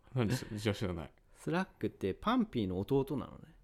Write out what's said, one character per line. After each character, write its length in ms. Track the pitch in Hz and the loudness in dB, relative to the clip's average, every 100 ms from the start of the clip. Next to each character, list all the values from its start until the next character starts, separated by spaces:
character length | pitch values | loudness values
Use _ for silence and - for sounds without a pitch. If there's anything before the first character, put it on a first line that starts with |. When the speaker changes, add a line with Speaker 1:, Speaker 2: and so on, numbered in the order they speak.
| - | -6
Speaker 1:
何 200 | 127 110 | 0 2
そ 120 | 127 - | 0 -2
れ？ 80 | 107 | -2
じ 120 | 107 | 0
ゃ 20 | |
あ 40 | 104 | 0
知 120 | 98 | 0
ら 60 | |
な 100 | 85 | -2
い。 80 | 71 - _ - | -8 -14 _ -10
Speaker 2:
ス 140 | - | -2
ラ 140 | 165 190 | 0 -2
ッ 0 | |
ク 220 | - 214 | -2 -4
っ 20 | |
て 240 | - 98 | 0 -2
パ 240 | 92 208 254 | 0 2 2
ン 80 | 208 | 2
ピ 160 | 123 | 2
ー 60 | 95 | 0
の 120 | 90 | 0
弟 260 | 101 135 135 139 | 2 2 2 -2
な 80 | - | -6
の 60 | |
ね。 40 | - - - | -12 -20 -20